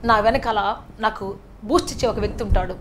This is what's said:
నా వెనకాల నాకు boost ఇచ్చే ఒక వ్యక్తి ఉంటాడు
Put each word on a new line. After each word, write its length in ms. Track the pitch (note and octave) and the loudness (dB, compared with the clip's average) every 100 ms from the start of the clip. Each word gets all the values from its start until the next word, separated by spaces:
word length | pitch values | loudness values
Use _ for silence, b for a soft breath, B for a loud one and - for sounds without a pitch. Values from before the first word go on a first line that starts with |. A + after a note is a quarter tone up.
నా 160 | A#3 A3 | 4 4
వెనకాల 560 | G#3 B3+ A#3+ G#3+ G3 A3+ - - | 4 2 0 0 -2 -4 -10 -4
నాకు 360 | A3 G#3+ G3 G3 - - | -2 -2 -8 -10 -16 -16
boost 280 | G#3 D#4+ - | 0 0 0
ఇచ్చే 160 | - B3 | -2 0
ఒక 100 | G#3+ | 0
వ్యక్తి 260 | G#3 - | -2 -4
ఉంటాడు 300 | A3 G3 F#3 F#3+ | 2 2 2 -6